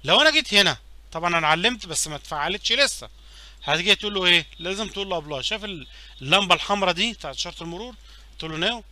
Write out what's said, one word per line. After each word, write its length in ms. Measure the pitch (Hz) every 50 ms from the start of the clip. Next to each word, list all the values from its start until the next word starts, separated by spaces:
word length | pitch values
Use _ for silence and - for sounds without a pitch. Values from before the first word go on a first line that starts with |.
| -
لو 160 | 143 180 233
انا 100 | 294 311
جيت 240 | 294 311 277 - 208
هنا، 220 | 202 196 170 131 - - - - - - -
طبعا 260 | - 165 170 175 175 165
انا 80 | 160
علمت 400 | 151 156 165 185 233 247 214 -
بس 220 | 175 156 - - 165
ما 80 | 151
اتفعلتش 560 | 135 - - 160 147 143 165 190 202 - -
لسه، 360 | 226 262 285 240 - - 117 107 - - - - - - - - - -
هتيجي 320 | - 143 147 160 175 208 202
تقول 200 | - 208 208 202
له 100 | 190 185
ايه؟ 220 | 175 175 170 156 - - -
لازم 300 | 165 180 196 202 220 185
تقول 200 | - 196 196 196
له 80 | 185
ابلاي. 260 | 165 147 151 147 131
شايف 220 | 123 - 214 214 208
ال-، 220 | 208 190 156 127 - - - - - - -
اللمبه 320 | 131 135 170 196 202 180 180
الحمراء 400 | 160 - - 202 202 196 180 175
دي 180 | 170 208 233
بتاعت 220 | 220 - - 147 135
اشاره 280 | - - 175 165 -
المرور؟ 320 | 170 170 170 185 226 247 226 - - - - - - - - -
تقول 120 | 151 160
له 60 | 160
ناو 280 | 156 170 214 240 233 - -